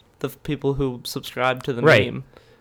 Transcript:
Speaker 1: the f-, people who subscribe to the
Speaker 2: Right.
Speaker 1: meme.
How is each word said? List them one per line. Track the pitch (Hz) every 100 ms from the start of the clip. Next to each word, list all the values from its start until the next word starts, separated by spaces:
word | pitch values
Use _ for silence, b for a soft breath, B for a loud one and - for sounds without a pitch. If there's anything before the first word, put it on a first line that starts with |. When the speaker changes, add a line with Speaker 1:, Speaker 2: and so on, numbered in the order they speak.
| _ -
Speaker 1:
the | 135
f-, | -
people | - 143 139
who | 135 135 123
subscribe | - 135 - - 127 127
to | -
the | 120
Speaker 2:
Right. | 143 123 120
Speaker 1:
meme. | 127 - b b b